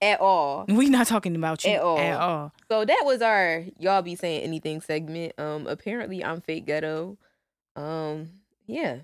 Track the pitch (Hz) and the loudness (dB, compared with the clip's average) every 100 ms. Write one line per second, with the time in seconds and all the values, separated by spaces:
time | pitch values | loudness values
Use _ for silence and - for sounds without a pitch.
0 | 202 202 196 180 143 143 202 214 277 254 | 2 4 4 4 2 -2 2 4 6 6
1 | 233 226 185 165 160 156 - 208 170 160 | 4 2 0 -2 -2 0 0 2 2 2
2 | 165 139 175 160 147 - _ 220 214 392 | 2 0 0 -2 -6 -14 _ 0 4 4
3 | 285 254 226 208 175 165 175 - 180 196 | 4 2 4 4 2 0 -6 -4 2 2
4 | 175 175 175 156 - 160 156 156 - 156 | 0 -6 -4 -4 -4 -6 -6 -8 -4 -6
5 | 156 165 165 - 151 151 - - - 233 | -4 -8 -8 -8 -6 -6 -6 -8 -6 -6
6 | 220 185 151 165 - 160 - 151 160 156 | -6 -6 -6 -6 -6 -6 -2 -2 -2 -6
7 | 180 202 _ _ _ _ _ - 147 160 | -8 -12 _ _ _ _ _ -12 -8 -6
8 | 156 156 160 190 _ _ - 262 247 123 | -6 -8 -10 -18 _ _ -12 -6 -6 -6